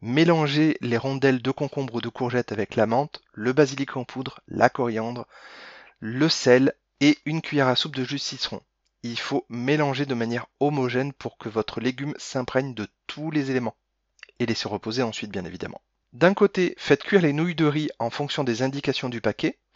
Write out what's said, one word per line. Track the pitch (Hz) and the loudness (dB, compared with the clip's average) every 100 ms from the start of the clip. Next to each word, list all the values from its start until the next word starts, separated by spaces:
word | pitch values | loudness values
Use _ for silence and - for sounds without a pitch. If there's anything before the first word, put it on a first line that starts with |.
Mélangez | 113 127 165 165 151 143 156 - | -2 4 6 6 4 4 2 2
les | 120 117 | 0 0
rondelles | 135 135 135 131 | 0 2 4 4
de | 120 | 0
concombre | 135 143 - 135 | -2 -4 -4 -6
ou | 117 | -6
de | 113 | -8
courgette | - 127 123 120 | -4 -2 0 -2
avec | 107 98 | -4 -2
la | - 107 | 2 2
menthe, | 117 147 - _ | 2 -2 -8 _
le | - 107 | -4 0
basilic | 131 143 135 139 135 | 4 4 2 -6 -6
en | |
poudre, | 123 - 131 - _ | -8 -10 -10 -12 _
la | - 117 | 2 2
coriandre, | - 120 110 113 123 113 - - - - - - _ | 4 -2 -2 -4 -8 -12 -18 -20 -20 -20 -20 -20 _
le | 110 123 156 | -8 0 0
sel | - - 123 135 - _ _ | 2 6 6 6 0 _ _
et | 143 151 | 4 4
une | - 160 | 0 -6
cuillère | - 147 131 | -2 2 2
à | 127 | 2
soupe | 165 | -2
de | 135 | -4
jus | 127 139 | -4 -6
de | |
citron. | - 135 - - - _ _ _ | -8 -8 -8 -8 -14 _ _ _
Il | 120 117 | -10 -8
faut | - 139 - | -2 -2 -2
mélanger | 120 127 151 147 131 139 | -4 0 2 2 0 -2
de | |
manière | 123 117 120 117 _ | -2 -2 -4 -6 _
homogène | 143 147 127 123 135 | 0 2 0 0 -2
pour | - 120 - | -6 -12 -10
que | 117 | -6
votre | 107 104 - | -4 -4 -2
légume | 117 127 139 - | -4 -4 -6 -8
s'imprègne | - 135 123 131 135 | -6 -6 -2 -2 -2
de | 113 104 _ - | -4 -8 _ -16
tous | - 151 | -8 -4
les | 151 135 | -2 0
éléments. | 127 120 - _ _ _ _ - _ | 0 -2 -6 _ _ _ _ -20 _
Et | 117 | -2
laissez | 110 110 | -2 -2
reposer | 101 110 117 | -4 -4 -2
ensuite, | 120 - 107 | -2 -4 -8
bien | 98 | -8
évidemment. | 87 87 87 - - _ _ | -8 -8 -10 -12 -20 _ _
D'un | 120 165 | 2 4
côté, | 202 202 - 180 - | 4 2 2 -2 -2
faites | - 143 | 2 2
cuire | - 196 | 4 4
les | 165 | 4
nouilles | 143 170 156 | 2 -2 2
de | |
riz | 151 143 151 - | 2 2 -4 -4
en | 117 | -6
fonction | - 147 - | -4 -4 -2
des | 135 113 | 0 0
indications | 131 139 139 135 127 | 0 0 -2 -2 -4
du | 120 | -2
paquet. | 107 104 - - _ | -2 0 -2 -4 _